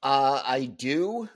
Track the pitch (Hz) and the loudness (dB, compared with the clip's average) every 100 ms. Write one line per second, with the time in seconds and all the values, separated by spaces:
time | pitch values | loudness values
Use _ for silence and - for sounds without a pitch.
0 | 135 139 135 139 - 131 127 107 127 151 | 2 4 4 2 0 -2 -2 -6 -2 0
1 | 185 233 220 | -2 -4 -8